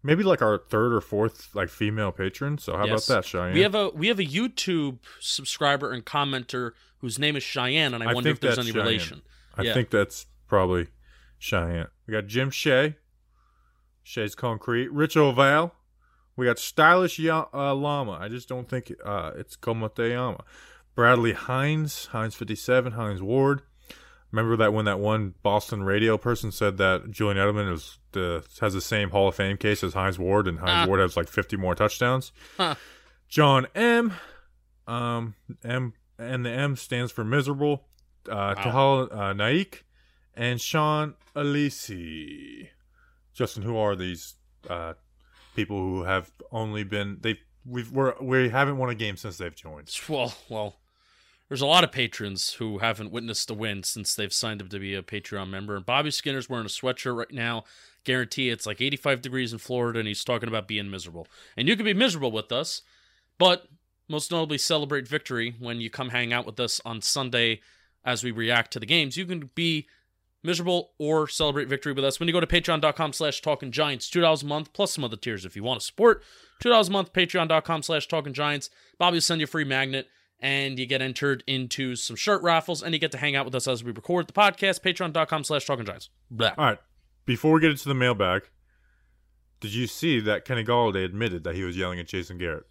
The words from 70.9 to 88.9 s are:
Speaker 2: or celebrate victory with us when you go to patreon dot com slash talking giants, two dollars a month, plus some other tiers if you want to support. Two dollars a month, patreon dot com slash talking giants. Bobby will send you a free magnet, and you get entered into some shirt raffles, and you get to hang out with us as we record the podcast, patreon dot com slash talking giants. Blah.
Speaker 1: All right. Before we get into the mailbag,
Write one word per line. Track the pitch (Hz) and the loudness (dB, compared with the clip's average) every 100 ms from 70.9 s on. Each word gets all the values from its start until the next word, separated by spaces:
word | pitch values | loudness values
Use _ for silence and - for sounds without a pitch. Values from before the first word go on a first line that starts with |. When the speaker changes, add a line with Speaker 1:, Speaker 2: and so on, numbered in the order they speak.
| _ | _
Speaker 2:
or | 151 156 151 | 0 2 0
celebrate | - 156 143 127 | 0 0 0 -2
victory | 135 151 | -4 -2
with | 135 | 0
us | 135 - | 0 0
when | 170 | 0
you | |
go | 175 | 2
to | 165 | 4
patreon | 175 165 160 | 2 2 2
dot | 151 | 2
com | 143 156 | 2 -4
slash | - 151 131 | -2 -2 -2
talking | - 147 135 | -2 -2 -2
giants, | 120 151 131 - | -2 -2 -2 -2
two | 175 | 2
dollars | 170 156 | 4 4
a | 143 | 0
month, | 147 156 | -4 -6
plus | - 202 | -2 -2
some | - | -2
other | 127 110 | -6 -6
tiers | - 104 | -6 -6
if | 92 101 | -8 -8
you | |
want | 110 123 | -6 -4
to | - | -6
support. | - 233 - - - - _ | 4 6 6 -2 -20 -20 _
Two | 240 | 4
dollars | 233 190 | 6 6
a | |
month, | 196 185 | 0 0
patreon | - 175 180 160 | 0 2 2 2
dot | 160 | 2
com | 156 160 | 2 -4
slash | 143 156 - | -2 -4 -2
talking | 165 143 | -4 -4
giants. | 131 147 147 - _ _ _ | -4 -2 -2 -6 _ _ _
Bobby | 175 170 | 2 4
will | |
send | - 165 | 2 0
you | |
a | 151 | -2
free | 160 | -2
magnet, | 143 135 135 135 131 _ _ _ | -2 0 0 -4 -8 _ _ _
and | 135 139 139 127 | -2 -2 -2 -4
you | 123 | -2
get | 135 | -2
entered | 135 120 143 127 - | -2 -2 0 0 -2
into | 131 127 - 131 | -4 -4 -4 -4
some | 123 - 113 | -4 -8 -4
shirt | - 202 | 0 2
raffles, | 170 165 165 156 | 4 2 2 -6
and | 170 | -4
you | 160 | -2
get | 156 | -2
to | 131 | -2
hang | 147 139 | 0 0
out | |
with | 135 | 0
us | 127 135 | -2 -2
as | 120 | -4
we | 120 | -4
record | 113 - 175 170 | -10 -2 -2 0
the | |
podcast, | - 208 196 196 180 | 6 4 6 0 2
patreon | 185 175 175 | -2 -2 -2
dot | 156 156 | 0 0
com | 160 | 0
slash | 143 147 - | 0 -2 -2
talking | 135 | -4
giants. | 104 - - _ _ | -4 -10 -16 _ _
Blah. | 113 113 - | 0 0 4
Speaker 1:
All | |
right. | 143 104 _ _ _ _ - | 2 2 _ _ _ _ -4
Before | 120 156 | 2 6
we | 160 | 6
get | 156 | 6
into | 143 139 | 2 -2
the | |
mailbag, | 135 123 110 95 92 - _ _ _ _ | 0 2 2 2 2 -2 _ _ _ _